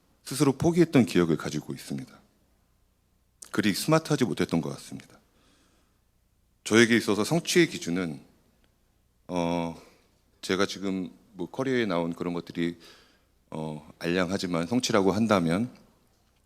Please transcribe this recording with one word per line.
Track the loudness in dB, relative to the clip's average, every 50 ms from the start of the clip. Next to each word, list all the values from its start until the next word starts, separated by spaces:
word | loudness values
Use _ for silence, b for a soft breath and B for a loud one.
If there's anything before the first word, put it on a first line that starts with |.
| _ _ _ _ -14
스스로 | -8 0 2 2 2
포기했던 | 2 2 0 2 4 4 4 6 6 4 4
기억을 | 6 4 2 4 4 2 0
가지고 | -2 -6 -6 -6 -6 -8
있습니다. | -12 -12 -10 -10 -8 -10 -10 -12 -18 -20 _ _ _ _ _ _ _ _ _ _ _ _ _ _ _ _ _ _ _ _ _ _ _ _ -18 -6
그리 | -4 0 0 0
스마트하지 | 0 0 0 0 0 0 2 0 -2 0 0
못했던 | -2 0 -2 -2 0 0 -2
것 | -2 -4
같습니다. | -10 -10 -14 -16 -16 -16 -18 _ -20 -20 _ _ _ _ _ _ _ _ _ _ _ _ _ _ _ _ _ _ _ _ _ _ _ _ _ _ _ _ -4
저에게 | 4 6 6 8 8 6
있어서 | 2 2 0 0 0 0
성취의 | 0 0 -2 -2 2 4 4 4 4
기준은, | 0 -8 -6 -4 -4 -4 -4 -6 -8 -12 -16 _ _ _ _ _ _ _ _ _ _ _ _ _ _ _ _ _ _ _ _ -8
어, | -4 -4 -2 -2 -2 -4 -4 -6 -8 b b b b b b b b b _ _ _ _
제가 | -4 -4 0 0 0
지금 | -2 -2 -6 -6 -4 -4 -4 -6 -8 -12 -20 _ _
뭐 | -12 -12 -12 -10
커리어에 | -6 -6 -4 -2 0 -2 0
나온 | 0 0 -2 -2 -2 -4
그런 | -6 -6 -6 -6
것들이 | -6 -8 -8 -4 -2 -2 -2 -4 b b b b b b b b b b b b _ _ -14 -12
어, | -10 -8 -8 -10 -12 -14 -20 -16 -6
알량하지만 | -4 0 0 0 0 0 -2 -4 -4 -2 -2 -2 -2
성취라고 | 0 -2 -2 0 2 2 4 4 4
한다면 | 2 2 2 4 4 4 4 2 0 0 -2 -4 -8 -18 _ _ _ _ _ _ _ _ _ _ _ _ _